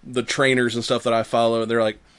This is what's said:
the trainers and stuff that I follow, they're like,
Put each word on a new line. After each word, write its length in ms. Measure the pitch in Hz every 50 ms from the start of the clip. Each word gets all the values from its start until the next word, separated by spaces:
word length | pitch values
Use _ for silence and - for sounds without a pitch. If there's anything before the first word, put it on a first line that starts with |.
the 200 | - 123 123 127
trainers 520 | 113 - - - 135 131 127 127 123 120 113
and 80 | 120
stuff 200 | 113 - 127 120 -
that 80 | 120
I 100 | 117 113
follow, 420 | 110 - - 117 117 117 117 113 113
they're 180 | 110 117 117
like, 160 | 110 107 107 - _ _ _